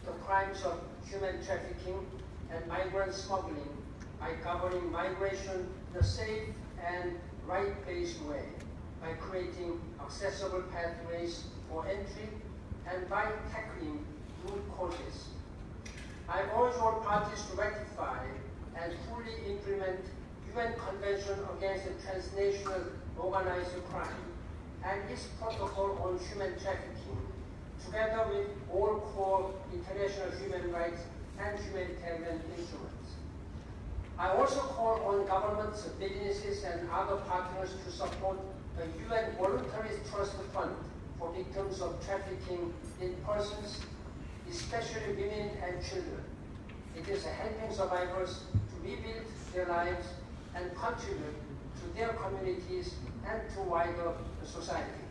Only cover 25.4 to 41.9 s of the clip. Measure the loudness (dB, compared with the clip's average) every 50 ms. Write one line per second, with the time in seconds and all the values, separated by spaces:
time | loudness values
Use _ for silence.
25.4 | 0 0 2 2 0 0 4 4 4 4 4 2 2 2 2 2 0 -2 -2 0
26.4 | 0 0 0 0 0 0 0 0 -2 -4 -6 -6 -4 -4 -2 -2 -2 -4 -6 -6
27.4 | -8 -8 -8 -8 -8 -8 -8 -8 -6 -2 2 4 4 4 6 4 4 4 4 2
28.4 | 2 0 -2 -4 -6 2 4 6 6 6 6 4 0 -2 0 2 6 6 8 6
29.4 | 6 4 -2 -4 -4 -4 -4 -4 -2 -2 0 2 2 2 2 0 0 0 -2 -2
30.4 | -2 0 0 0 0 0 2 2 2 2 0 -2 -6 -6 -6 -8 -8 -8 -4 -2
31.4 | -2 0 0 0 -2 -2 0 0 0 0 -2 -4 -2 -2 -2 0 0 0 -2 -2
32.4 | -2 -4 -4 -4 -4 -4 -4 -6 -6 -6 -6 -6 -6 -6 -6 -6 -6 -6 -6 -6
33.4 | -8 -6 -6 -6 -6 -6 -8 -6 -4 -4 -2 -2 -4 -4 0 2 4 6 8 8
34.4 | 8 8 8 4 2 2 2 4 6 6 6 6 6 4 6 6 6 6 6 6
35.4 | 6 4 4 2 2 0 -2 -2 -4 -4 -4 -2 -2 -2 0 0 2 2 2 2
36.4 | 2 0 -2 0 0 -2 -2 -2 0 2 2 4 4 4 2 2 2 2 2 2
37.4 | 2 0 0 0 -2 -2 -2 -4 -6 -6 -2 -2 -2 -2 0 2 2 2 2 2
38.4 | -2 -6 -6 -6 -8 -6 -4 -2 -2 -2 -2 -4 0 4 4 4 4 4 2 4
39.4 | 6 6 6 4 2 0 -2 -2 0 0 -2 -2 -4 -2 0 0 0 0 0 -4
40.4 | -6 -2 0 0 0 0 -2 -4 -6 -6 -8 -8 -8 -8 -6 -4 -4 -2 -2 -2
41.4 | -4 -2 0 0 0 0 0 0 0 0